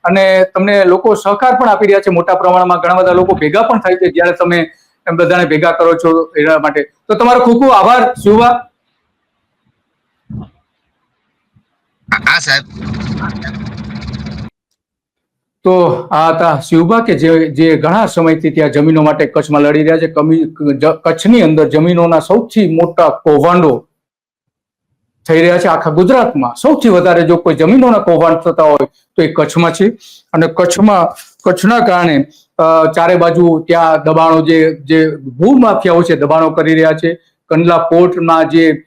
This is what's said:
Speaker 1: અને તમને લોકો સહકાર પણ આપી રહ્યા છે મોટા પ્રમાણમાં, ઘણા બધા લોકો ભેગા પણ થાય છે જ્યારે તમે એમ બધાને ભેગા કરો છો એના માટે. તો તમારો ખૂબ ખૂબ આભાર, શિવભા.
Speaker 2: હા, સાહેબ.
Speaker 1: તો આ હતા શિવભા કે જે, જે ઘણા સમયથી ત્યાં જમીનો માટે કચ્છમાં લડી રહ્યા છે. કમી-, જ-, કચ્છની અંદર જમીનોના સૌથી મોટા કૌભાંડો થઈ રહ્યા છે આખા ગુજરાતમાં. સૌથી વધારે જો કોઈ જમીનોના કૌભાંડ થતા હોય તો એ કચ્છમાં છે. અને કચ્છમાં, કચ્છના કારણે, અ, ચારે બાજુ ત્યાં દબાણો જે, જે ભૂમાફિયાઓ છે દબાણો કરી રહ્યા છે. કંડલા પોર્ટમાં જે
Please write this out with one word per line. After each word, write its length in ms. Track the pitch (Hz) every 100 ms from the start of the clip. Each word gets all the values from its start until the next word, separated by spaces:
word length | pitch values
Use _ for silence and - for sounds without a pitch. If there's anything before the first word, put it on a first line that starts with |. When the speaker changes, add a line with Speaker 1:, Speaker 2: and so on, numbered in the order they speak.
Speaker 1:
અને 400 | 175 190 190 190
તમને 400 | 185 190 196 202
લોકો 300 | 185 185 226
સહકાર 440 | 208 196 202 254 254
પણ 100 | 240
આપી 180 | 208 208
રહ્યા 140 | 196
છે 100 | 196
મોટા 240 | 170 175
પ્રમાણમાં, 440 | 185 180 180 180 175
ઘણા 160 | 170
બધા 180 | 185 185
લોકો 240 | 180 185 185
ભેગા 260 | 151 190
પણ 160 | 226 226
થાય 160 | 185
છે 160 | 185 180
જ્યારે 220 | 156 175
તમે 240 | 175 175 175 165 _ _ _ -
એમ 100 | 165
બધાને 280 | 170 180
ભેગા 280 | 165 151 170
કરો 220 | 165 170
છો 380 | 165 170 165 160 156
એના 220 | 151 156
માટે. 240 | 151 143
તો 320 | - _ -
તમારો 260 | 214 240 247
ખૂબ 220 | 247 233
ખૂબ 100 | 269
આભાર, 420 | 214 190 247 247
શિવભા. 540 | - 202 214 240 240 - _ _ _ _ _ _ _ _ _ _ _ _ _ _ _ _ - - _ _ _ _ _ _ _ _ _ _ _ _ _ _ _ -
Speaker 2:
હા, 260 | - 127 165
સાહેબ. 260 | 147 135 - - - - - - - - - - - - - - - - - - - _ _ _ _ _ _ _ _ _ _ _
Speaker 1:
તો 220 | 185 185 170 165 -
આ 220 | 151 165
હતા 280 | 160 170 147
શિવભા 400 | - 165 170 226
કે 140 | 233
જે, 340 | 147 165 165 160
જે 280 | 135 165 156
ઘણા 300 | 151 170 170
સમયથી 440 | - 165 160 160
ત્યાં 200 | 151 156
જમીનો 320 | 143 156 156
માટે 240 | 151 151 151
કચ્છમાં 360 | 156 151 147
લડી 200 | 143 151
રહ્યા 160 | 156 160
છે. 80 | 165
કમી-, 380 | 156 156 165 160 - 147 131
જ-, 200 | 151 165
કચ્છની 380 | 165 165 202 240
અંદર 260 | 160 156 151
જમીનોના 520 | 151 170 175 170 165
સૌથી 540 | 160 208 226 220 185
મોટા 340 | 160 170 170 156
કૌભાંડો 800 | - 160 147 165 180 160 117 _ _ _ _ _ _ _ _ _ _ _ _ _ _ -
થઈ 120 | 160
રહ્યા 180 | 170 175
છે 100 | 180
આખા 220 | 160 165
ગુજરાતમાં. 640 | 160 180 262 226 - 123
સૌથી 340 | 120 269 302 233
વધારે 340 | 180 180 170
જો 140 | 165 175
કોઈ 180 | 175
જમીનોના 440 | 147 160 262 247 214
કૌભાંડ 400 | - 165 165 160
થતા 240 | 175 170
હોય 240 | 156 147 - _ _ -
તો 60 |
એ 100 | 160
કચ્છમાં 400 | 160 151 170 170
છે. 160 | 165 202 233 - - _
અને 140 | 165 160
કચ્છમાં, 600 | 160 180 175 214 196 165 - - _
કચ્છના 360 | 185 175 196 240
કારણે, 460 | 233 180 170 143 143 _ _ -
અ, 340 | 160 160 160
ચારે 240 | 165 170 180
બાજુ 480 | 170 165 170 160 160
ત્યાં 360 | 170 165 156
દબાણો 380 | 156 160 160 160
જે, 340 | 160 160 160
જે 420 | 156 139 160 160 147
ભૂમાફિયાઓ 880 | 135 123 196 269 226 196 185 170
છે 140 | 170 156
દબાણો 340 | 143 160 160
કરી 240 | 160 160
રહ્યા 180 | 160 160
છે. 220 | 160 165 170 _ _ _
કંડલા 300 | 160 170 170
પોર્ટમાં 680 | 165 165 180 180 165 165 160
જે 360 | 165 160 160